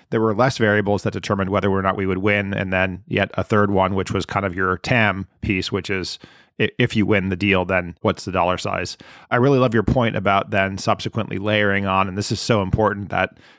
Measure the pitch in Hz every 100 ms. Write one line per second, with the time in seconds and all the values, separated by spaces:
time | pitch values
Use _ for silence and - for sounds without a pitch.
0 | _ 113 110 104 127 - 107 104 101 101
1 | 104 98 - 98 95 101 98 95 95 101
2 | 95 92 104 104 98 101 98 92 95 90
3 | - 101 98 - - 107 101 95 92 95
4 | 90 98 - 98 98 90 92 92 - 123
5 | 104 95 98 _ 110 95 - 101 95 95
6 | 87 - - - _ - - - 120 110
7 | 95 101 95 90 101 92 90 92 87 82
8 | 104 90 - 90 87 90 101 92 90 -
9 | - - - 123 135 135 127 113 95 127
10 | 117 107 98 98 101 104 98 95 - 101
11 | 110 113 - 98 104 107 104 98 98 95
12 | 98 98 - 110 - 110 92 110 104 101
13 | 98 90 95 - -